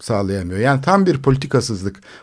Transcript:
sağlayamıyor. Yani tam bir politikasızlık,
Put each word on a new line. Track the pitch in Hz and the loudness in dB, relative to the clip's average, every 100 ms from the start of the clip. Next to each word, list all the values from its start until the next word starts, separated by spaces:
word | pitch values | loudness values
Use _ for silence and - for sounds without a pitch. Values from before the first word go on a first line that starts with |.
sağlayamıyor. | - 104 98 98 87 95 | -4 -2 -2 -4 -4 -2
Yani | 127 139 | 0 0
tam | 156 196 185 | 2 4 4
bir | 139 | 2
politikasızlık, | 139 135 143 127 - 98 98 - - - | 2 0 0 -2 0 -4 -6 -10 -18 -20